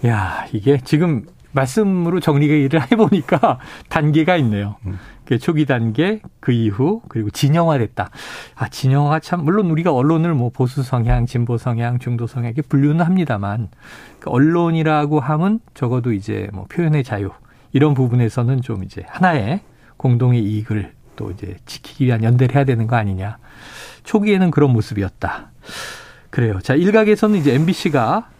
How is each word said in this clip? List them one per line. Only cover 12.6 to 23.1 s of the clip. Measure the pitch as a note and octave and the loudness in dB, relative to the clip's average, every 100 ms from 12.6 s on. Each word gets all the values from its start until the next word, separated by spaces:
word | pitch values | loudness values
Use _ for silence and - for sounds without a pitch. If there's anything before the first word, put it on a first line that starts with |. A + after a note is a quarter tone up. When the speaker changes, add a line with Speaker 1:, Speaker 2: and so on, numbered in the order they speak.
Speaker 1:
분류는 | D3 C#3 C#3+ D#3 | -2 2 2 2
합니다만, | E3+ F#3 D#3 A2 G2 G#2 G#2+ - - - - - | 2 0 0 -2 -4 -4 -6 -10 -20 -20 -20 -14
그 | - | -4
언론이라고 | B2 D3+ E3+ E3+ E3 D#3 D3+ D3 D3+ | 2 4 4 2 2 2 0 2 0
함은 | B2+ D#3 F3+ A3 - | 0 0 0 -2 -6
적어도 | - A#2+ B2+ B2 | -6 -2 -2 -2
이제 | G#2 G#2 G#2 G2 | -4 -4 -6 -6
뭐 | G2 G2 | -10 -10
표현의 | - E3 D3+ | -2 0 0
자유 | B2+ G#2 G2 - - - _ | 0 -4 -6 -10 -20 -20 _
이런 | C3+ D3+ | 2 2
부분에서는 | C3+ C3 B2 A#2 - A#2+ C3 | 4 2 2 0 0 0 -2
좀 | B2 G#2 | -2 -8
이제 | F#2+ - - | -8 -12 -14
하나의 | - F#3 D#3 G2+ F#3 - - - _ | 0 0 2 -2 -4 -8 -20 -20 _
공동의 | C3 A#2+ B2 A#2+ | 0 2 2 2
이익을 | G#2 G#2+ A2 G#2+ G2 - - | 0 -4 -4 -6 -6 -12 -20
또 | - G#2 | -14 -12
이제 | F#2+ F#2 F#2+ | -10 -12 -14
지키기 | - - - - B2+ | -16 -18 -18 -2 0
위한 | A#2 | 0
연대를 | A2+ B2 B2+ C3 | 2 4 4 2
해야 | |
되는 | C#3 A#2+ A2+ | 2 0 0
거 | A#2+ | 0
아니냐. | G#2 | -2